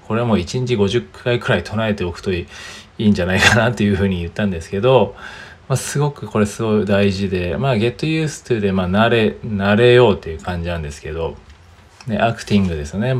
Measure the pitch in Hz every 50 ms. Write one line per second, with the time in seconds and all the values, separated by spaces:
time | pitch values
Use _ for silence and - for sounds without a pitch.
0 | - - 107 113 120 117 107 - 85 - - 127 127 123 123 104 101 95 92 -
1 | - - - - - 123 120 120 - - 110 98 - - 107 110 113 110 104 -
2 | 92 87 85 - - 101 92 87 90 - - - - - - - - - - -
3 | - - 101 - - 90 92 101 - - 117 120 113 120 110 104 104 104 98 87
4 | 98 98 92 87 85 82 - - 107 101 90 82 - - - 98 110 127 135 120
5 | 101 - - - - - - - - - - - - - 139 - - - - 143
6 | 147 147 143 - - 104 - 110 104 104 - - 113 110 107 104 95 101 101 98
7 | 101 101 92 92 101 92 95 90 87 87 73 - 123 139 123 104 113 120 120 -
8 | - 156 160 160 160 147 - - - - 123 110 104 98 95 95 90 87 92 104
9 | 113 117 120 113 107 101 - - - 120 107 98 98 101 104 110 120 123 120 123
10 | 123 110 95 - - 82 80 78 - - 90 87 85 85 87 82 78 73 71 -
11 | - 78 80 82 82 76 76 - - - - - - - - - - - _ -
12 | - 127 107 - 110 117 113 - - - 107 101 98 90 82 76 76 73 - 98
13 | 117 131 131